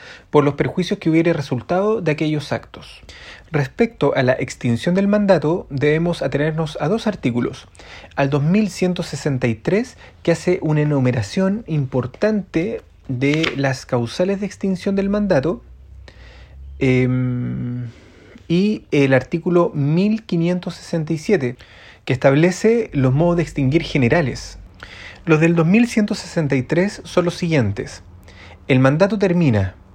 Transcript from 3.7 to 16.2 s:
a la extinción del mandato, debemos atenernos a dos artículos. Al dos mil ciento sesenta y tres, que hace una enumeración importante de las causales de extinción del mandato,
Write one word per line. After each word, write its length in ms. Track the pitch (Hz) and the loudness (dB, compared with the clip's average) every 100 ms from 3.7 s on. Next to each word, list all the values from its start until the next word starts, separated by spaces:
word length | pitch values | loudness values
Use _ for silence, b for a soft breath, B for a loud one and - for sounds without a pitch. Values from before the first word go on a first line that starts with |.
| - 233 - 143 - | 0 0 2 0 2
a 60 | |
la 100 | 127 | 2
extinción 640 | 131 120 - 123 117 175 | 0 -4 -4 -2 0 0
del 140 | 185 202 | 2 2
mandato, 580 | 208 202 170 147 175 - | 2 4 2 2 -2 -4
debemos 520 | 139 147 156 170 165 | -2 0 2 0 -2
atenernos 540 | 139 165 151 156 156 - | -2 0 -2 -2 -6 -4
a 80 | 151 | -2
dos 180 | 226 220 | -2 -2
artículos. 640 | 208 127 120 - - - B B B B - | -2 -2 -2 -4 -6 -18 B B B B -2
Al 140 | 139 | 0
dos 120 | 143 | 2
mil 260 | 147 202 202 | 2 2 0
ciento 340 | - 180 175 | 0 -2 -2
sesenta 440 | 165 143 156 131 123 | -6 -6 -4 -2 -2
y 80 | |
tres, 420 | 110 - 196 247 - B B | -2 0 -2 -2 -12 B B
que 100 | - | -2
hace 260 | 165 - 180 | 0 0 0
una 220 | 156 151 | 0 2
enumeración 840 | 151 143 127 120 104 196 190 214 - | 2 2 2 0 -2 0 0 -2 -2
importante 1160 | 156 131 127 127 - 214 208 180 160 190 - - _ - | -2 -2 -2 -4 -2 0 0 -2 -4 -4 -6 -14 _ -8
de 460 | 123 139 151 156 139 | -2 0 0 0 -2
las 300 | 139 131 - | -2 -4 -4
causales 540 | 123 117 - 185 196 | -2 -2 -2 -2 -2
de 60 | 196 | -6
extinción 500 | - 196 180 202 196 | -6 -4 -2 -2 -2
del 120 | 196 | 0
mandato, 540 | 208 202 151 156 240 - - - - B B | -2 2 0 0 -4 -10 -20 -20 -20 B B